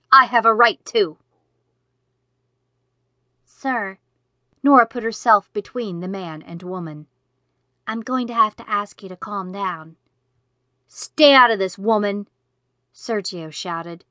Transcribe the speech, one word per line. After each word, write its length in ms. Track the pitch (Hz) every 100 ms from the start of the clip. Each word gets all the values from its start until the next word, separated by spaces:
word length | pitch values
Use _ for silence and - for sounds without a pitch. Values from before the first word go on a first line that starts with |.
| _
I 140 | 269 226
have 200 | 233 220
a 80 |
right 300 | 220 233 180 -
to." 240 | 233 175 160 _ _ _ _ _ _ _ _ _ _ _ _ _ _ _ _ _ _ _ _ _ _ _
"Sir," 520 | _ 269 240 196 190 _ _ _ _ _ _
Nora 240 | 285 269 226
put 160 | 247
herself 480 | 226 - 247 208 -
between 480 | 214 - 254 220 170
the 140 | 185 196
man 220 | 175 156
and 200 | - 170
woman, 460 | 180 185 165 151 151 _ _ _ _ _ _ _
"I'm 160 | - 226
going 280 | 233 254 240
to 60 |
have 200 | 233 214 -
to 140 | -
ask 320 | 208 208 -
you 60 | 190
to 80 | 180
calm 340 | 208 202 185
down." 460 | 196 190 165 160 160 _ _ _ _ _ _ _ _ _
"Stay 480 | - - - 294
out 160 | 269 240
of 80 | 208
this, 180 | 185 -
woman," 520 | 208 214 202 202 202 _ _ _ _ _ _
Sergio 560 | - - 214 - 175 160
shouted. 540 | - 180 165 170 180 _